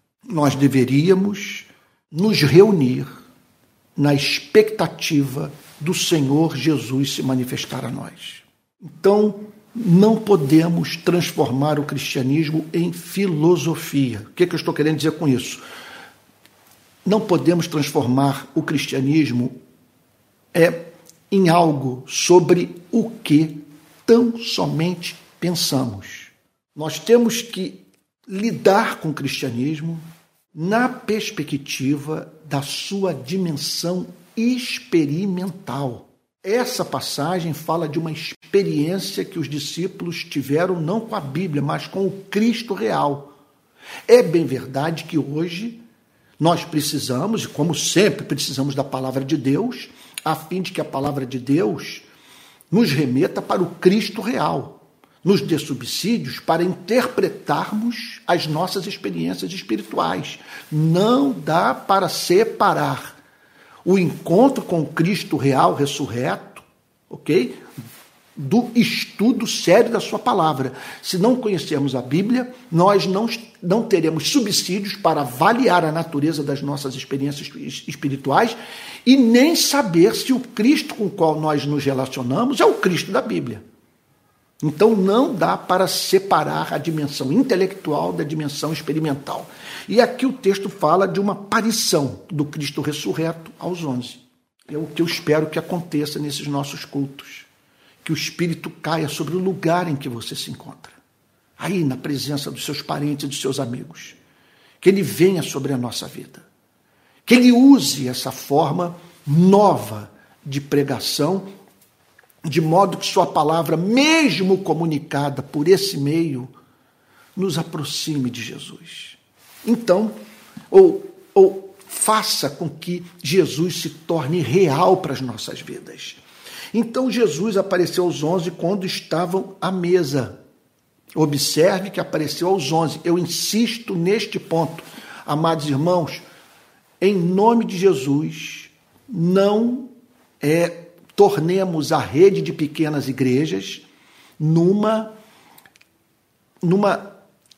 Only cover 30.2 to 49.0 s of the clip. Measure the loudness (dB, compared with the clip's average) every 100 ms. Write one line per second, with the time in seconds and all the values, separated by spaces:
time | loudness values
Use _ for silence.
30.2 | _ _ _ -8 -2 0 0 -4 -4 -4
31.2 | -4 -8 -6 -6 -6 -6 -2 -2 -4 -8
32.2 | -10 -18 -6 -6 -4 -8 -8 -4 -2 -4
33.2 | -6 -4 -4 -4 -6 -6 -4 -4 -8 -14
34.2 | _ -2 0 0 -4 -10 0 2 2 0
35.2 | -2 -4 -6 -8 -8 -6 -6 -8 -16 _
36.2 | _ _ -2 -2 -2 -4 -4 -4 -6 -4
37.2 | -2 -2 -4 -6 -4 -4 -2 -4 -4 -8
38.2 | -10 -14 -2 0 2 0 0 -2 -4 -6
39.2 | -6 -6 -6 -6 -8 -6 -6 -6 -10 -8
40.2 | -8 -6 -2 0 0 -2 -2 -4 -4 -8
41.2 | -6 -6 -4 -2 -2 -4 -6 -4 -4 -4
42.2 | -6 0 0 0 -4 -4 -2 0 0 -2
43.2 | -10 -20 _ _ _ _ -20 -4 6 8
44.2 | 8 2 0 -4 -4 -4 -4 -4 -4 -4
45.2 | -2 -4 -4 -6 -10 -12 -20 _ _ _
46.2 | _ 0 2 2 0 -4 -4 -4 -4 -4
47.2 | -2 -4 -4 -2 -2 -2 0 4 4 2
48.2 | -6 -6 -6 -4 -4 -4 -4 -4